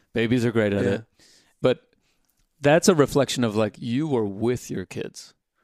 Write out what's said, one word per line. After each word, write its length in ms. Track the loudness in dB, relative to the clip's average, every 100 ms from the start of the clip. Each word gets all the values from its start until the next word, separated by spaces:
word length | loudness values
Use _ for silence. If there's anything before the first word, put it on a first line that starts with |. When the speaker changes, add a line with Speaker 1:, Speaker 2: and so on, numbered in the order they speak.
| _
Speaker 1:
Babies 320 | -4 0 2 0
are 60 |
great 220 | 0 0
at 100 | 0
Speaker 2:
Yeah. 60 | 0
Speaker 1:
it. 120 | -2 -8 _ _ _ _ _
But 200 | -2 -2 _ _ _ _ _ _ _ _
that's 280 | 2 4 4
a 80 | 4
reflection 480 | 4 2 0 0
of, 120 | 0 0
like, 200 | -2 -4
you 280 | -6 -4 -2
were 180 | -2 -2
with 460 | -4 -4 -4 -6
your 140 | -10 -10
kids. 500 | -10 -12 -12 -20 _ _ _